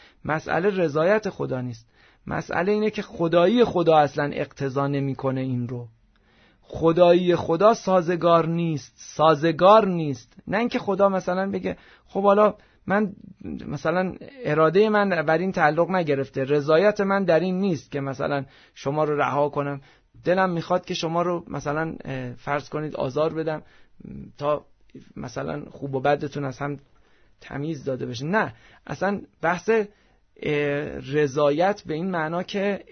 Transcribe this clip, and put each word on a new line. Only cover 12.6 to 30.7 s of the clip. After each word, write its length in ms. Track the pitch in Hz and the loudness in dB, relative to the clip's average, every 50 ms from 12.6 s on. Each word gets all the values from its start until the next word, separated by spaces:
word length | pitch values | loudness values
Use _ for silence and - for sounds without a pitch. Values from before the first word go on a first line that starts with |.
| _ _ _ _ _ | _ _ _ _ _
من، 260 | 185 190 208 220 180 - - - - - _ - - 73 - - | -2 0 0 0 -2 -6 -10 -20 -20 -20 _ -12 -12 -10 -10 -10
مثلاً 480 | - 143 151 - 160 165 180 185 180 - - - - - - - | -10 -8 -4 -2 -2 0 0 -2 -4 -6 -10 -16 -20 -16 -10 -6
اراده 440 | - 151 156 160 160 160 196 214 220 | -2 2 2 2 4 4 4 4 4
من 200 | 214 208 202 196 180 165 151 | 4 2 2 2 0 0 0
بر 120 | 156 160 | 0 0
این 140 | 170 185 190 | 0 0 -2
تعلق 400 | 180 185 160 151 151 160 170 151 | 0 2 2 2 2 2 0 0
نگرفته، 520 | 190 185 170 147 139 135 135 135 - 135 135 | 0 -2 0 0 -2 -2 -4 -4 -6 -6 -2
رضایت 580 | 131 147 151 139 151 156 165 190 208 208 208 | 0 0 0 2 4 4 4 4 4 2 2
من 220 | 196 190 196 196 196 | 0 0 0 0 2
در 160 | 175 165 160 | 2 2 2
این 200 | 175 185 185 185 | 2 0 -2 -2
نیست 320 | 196 196 165 139 - _ | -2 -2 -2 -4 -6 _
که 80 | - 139 | -8 -8
مثلاً 440 | 139 139 135 135 147 156 143 139 139 - _ - - _ _ | -6 -6 -6 -6 -4 -4 -4 -4 -6 -8 _ -20 -20 _ _
شما 300 | - - 139 143 151 156 | -8 -6 -4 -2 0 0
رو 180 | 147 147 143 | 0 0 0
رها 280 | 139 123 127 143 147 147 | -2 0 0 0 0 0
کنم، 320 | 143 147 143 143 143 139 - _ _ _ _ _ _ 117 - | -2 -4 -4 -4 -6 -10 -12 _ _ _ _ _ _ -6 -2
دلم 260 | 165 180 190 190 185 | 0 2 2 2 0
می‌خواد 360 | 175 165 160 - 180 180 - | 0 -2 -2 -2 -2 -2 -2
که 80 | - 185 | -4 -6
شما 280 | - - 165 165 170 | -6 -4 -2 -2 -2
رو 240 | 175 180 175 170 170 | 0 -2 -2 -4 -6
مثلاً، 480 | - - 143 - 147 147 156 160 160 - - - | -10 -10 -8 -6 -4 -4 -4 -4 -6 -8 -10 -12
اه، 280 | - 135 131 127 123 120 | -10 -10 -10 -10 -10 -12
فرض 360 | - - 143 143 147 139 - | -12 -6 -6 -4 -4 -6 -6
کنید 260 | - 151 156 151 - | -8 -8 -6 -6 -6
آزار 380 | - 135 135 127 147 156 165 156 | -4 -4 -4 -2 -2 -2 -2 -2
بدم 280 | 160 156 160 156 151 - - _ - - _ _ - - - - 139 139 - - | -4 -4 -4 -6 -8 -10 -16 _ -20 -20 _ _ -20 -18 -16 -16 -16 -16 -16 -12
تا 280 | - 143 147 151 - - _ _ _ _ _ - - - - - | -6 -4 -2 -2 -2 -6 _ _ _ _ _ -20 -20 -20 -18 -16
مثلاً 480 | - 139 127 - 135 139 156 151 147 - - | -14 -14 -10 -10 -8 -8 -8 -8 -10 -10 -14
خوب 240 | - - 135 143 135 | -12 -12 -8 -8 -6
و 40 | 131 | -2
بدتون 460 | 131 143 147 143 151 143 - 147 143 | 0 0 0 0 -2 -6 -6 -6 -8
از 140 | 135 127 - | -8 -8 -8
هم 200 | 143 143 143 139 - _ _ _ _ _ _ _ _ _ _ _ | -8 -8 -8 -10 -14 _ _ _ _ _ _ _ _ _ _ _
تمیز 420 | - - - 139 143 160 160 135 135 | -16 -12 -10 -8 -6 -6 -8 -8 -6
داده 220 | 139 131 131 139 | -6 -6 -6 -6
بشه." 200 | 123 120 113 135 | -8 -8 -8 -4
نه، 280 | 156 196 220 185 123 - - _ - - _ _ | -2 0 0 -2 -2 -6 -14 _ -20 -20 _ _
اصلاً 340 | - 147 - 185 196 202 - - - _ _ | -12 -6 -4 -4 -2 -4 -4 -8 -14 _ _
بحث، 280 | - 165 180 170 - 214 | -2 -2 -2 -2 0 0
اه، 140 | 226 226 202 202 _ _ _ _ _ _ _ _ _ - - 151 147 147 147 143 | 2 2 0 -2 _ _ _ _ _ _ _ _ _ -8 -4 -2 -2 0 0 -2